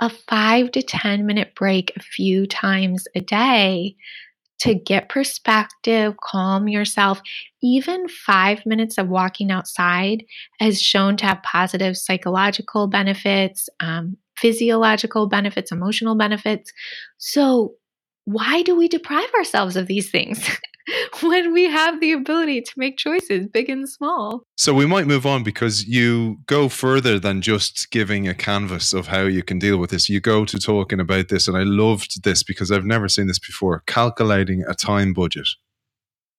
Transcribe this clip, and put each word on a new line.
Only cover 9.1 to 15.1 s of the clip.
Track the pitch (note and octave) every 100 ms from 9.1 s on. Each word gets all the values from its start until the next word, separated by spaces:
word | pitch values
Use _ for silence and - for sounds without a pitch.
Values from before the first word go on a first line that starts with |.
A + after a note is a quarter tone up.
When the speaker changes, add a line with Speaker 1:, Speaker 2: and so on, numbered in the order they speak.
| F#3 F#3 - G3
Speaker 1:
outside | F#3 - - F3 F3+ G3 A3 - - - -
has | A3 F#3+
shown | - G3 G3 G3+
to | G3+
have | F#3+
positive | - F3 F#3 F#3 F#3+ F#3
psychological | - F#3 F3+ F#3 G3+ G3+ G#3+ G#3+ G3+
benefits, | G3+ G3 G3 G3+ G3 F#3+ F#3+ - -
um, | E3 E3 E3+ F#3+ _ -
physiological | A#3 A3+ A#3 A3+ A3 G#3+ A3